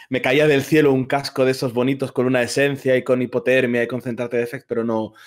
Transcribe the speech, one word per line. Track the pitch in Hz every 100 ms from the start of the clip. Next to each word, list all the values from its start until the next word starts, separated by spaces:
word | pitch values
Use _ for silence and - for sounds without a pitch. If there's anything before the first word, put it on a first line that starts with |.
| -
me | 127
caía | 131 139 151
del | 139
cielo | 139 156 147
un | 135
casco | 127 143 135 -
de | 131
esos | 131 131
bonitos | 117 127 135 131
con | - 127
una | 127
esencia | 117 151 143 135 131 127
y |
con | 123 127
hipotermia | 120 123 127 131 123 120
y | 117
concentrarte | 127 127 113 120 120
de |
effect, | 120 135 -
pero | 117
no, | 117 110 107 -